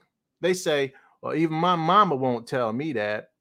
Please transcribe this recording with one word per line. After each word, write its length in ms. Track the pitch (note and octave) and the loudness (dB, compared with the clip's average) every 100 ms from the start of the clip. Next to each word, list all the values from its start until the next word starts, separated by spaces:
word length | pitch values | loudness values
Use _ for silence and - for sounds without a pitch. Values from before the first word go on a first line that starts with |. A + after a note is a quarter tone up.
| _ _ _ - | _ _ _ -4
they 120 | E3+ | -2
say, 400 | F#3 E3+ D3 C3+ - _ _ | -2 0 0 -2 -6 _ _
"Well, 120 | B2+ | -6
even 200 | D3 D#3+ | 0 0
my 220 | D#3+ F3+ E3+ | 2 0 2
mama 380 | D#3+ G3+ F#3+ | 4 4 4
won't 320 | C3+ C3 A#2+ A2+ | 2 0 -2 -2
tell 260 | C3 A2+ | -2 -2
me 180 | A#2 D#3+ | -2 -4
that, 380 | A#2 G#2 G#2+ - _ | -2 -2 -4 -8 _